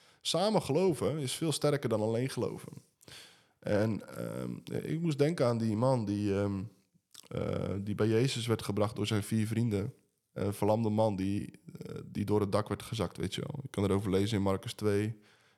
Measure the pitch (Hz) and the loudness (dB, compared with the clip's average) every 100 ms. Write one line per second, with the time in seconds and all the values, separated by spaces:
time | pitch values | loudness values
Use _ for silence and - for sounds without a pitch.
0 | - _ - 165 202 214 - - 190 143 | -20 _ -2 2 4 2 2 2 4 2
1 | 98 151 131 - 165 - 147 139 120 107 | 0 0 -4 -2 0 2 2 2 0 2
2 | 107 113 131 127 110 - - - _ _ | 2 0 0 -2 -4 -4 -12 -18 _ _
3 | - - - - _ _ - 101 110 107 | -20 -20 -20 -20 _ _ 0 2 2 -2
4 | - - 58 58 64 60 - - - 160 | -6 -8 -8 -6 -6 -8 -6 -6 -4 -2
5 | 170 139 143 - 127 117 113 107 127 131 | 0 2 2 2 2 2 0 2 2 2
6 | 101 101 104 98 101 98 107 - _ _ | 0 0 0 0 0 -2 -6 -12 _ _
7 | _ - - - - - - 95 101 101 | _ -20 -10 -6 -4 -2 -4 -4 -4 0
8 | 107 113 135 127 117 110 - 104 104 - | 2 4 2 0 -2 -2 0 0 0 0
9 | 104 107 98 110 107 113 117 101 135 - | 0 0 0 0 0 0 2 0 -2 -8
10 | _ _ _ - 98 101 101 107 110 107 | _ _ _ -4 -4 0 2 4 2 2
11 | 110 95 95 101 - - - - - - | 2 2 0 -2 -4 -12 -18 -14 -12 -12
12 | - - 104 104 101 101 104 101 - 113 | -8 -4 2 2 4 2 0 -4 -4 -2
13 | 87 - 92 - - - - - 101 98 | -2 -2 -4 -4 -6 -8 -6 0 2 2
14 | 107 92 101 110 98 95 - - 107 101 | 4 2 4 2 2 0 -4 -2 0 2
15 | 107 113 - _ _ | 0 -6 -14 _ _